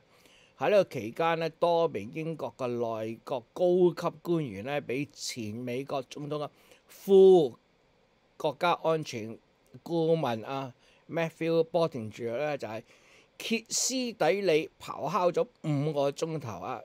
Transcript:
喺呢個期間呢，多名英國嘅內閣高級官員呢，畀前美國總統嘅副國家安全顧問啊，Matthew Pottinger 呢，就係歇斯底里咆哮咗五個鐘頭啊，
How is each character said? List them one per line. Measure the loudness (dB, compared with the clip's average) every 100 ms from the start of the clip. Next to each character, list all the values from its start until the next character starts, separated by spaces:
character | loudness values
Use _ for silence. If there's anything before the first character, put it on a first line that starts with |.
| _ _ _ _ _ -4
喺 | 2
呢 | 4
個 |
期 | 2 -2 -6
間 | -2 0 0
呢， | -4
多 | 0 2 2 0
名 | -2 -8
英 | -8 -8
國 | -8 -8 -6
嘅 | -4
內 | -2 -4 -4 -6 -8 -8
閣 | -8 -8
高 | 0 2 6 4 2 -6
級 | -6
官 | -2 -2
員 | -2 -6
呢， | -6 -4
畀 | -4 -6 -6
前 | -10 -10 -8 -8
美 | -8 -8 -8
國 | -6 -8
總 | -8 -12 -8
統 | -8
嘅 | -8 _ _ _ _
副 | -6 6 10 10 10 6 -2 _ _ _ _ _ _ _ -6
國 | -6 0
家 | 0 2
安 | 0 0
全 | -2 -8 -10 -14 _ _ _ -18
顧 | -4 0 2 2
問 | 0 -4 -6
啊， | -8 -8 -14 _ _ -8
Matthew | -4 -4 -4 0 2 2
Pottinger | 0 0 -2 -10 -8 -6 -4
呢， | -4 -6
就 | -8
係 | -10 -14 -20 _ -20 _ -12
歇 | -4 -4 -4
斯 | -4 -2 -2 -4
底 | 0 0 2
里 | 2 2 0 -10
咆 | -14 -8 -4
哮 | 0 2
咗 | 0 -2 _
五 | -2 -2 0
個 | 0 0
鐘 | -2 -6 -6
頭 | -8 -8
啊， | -8 -10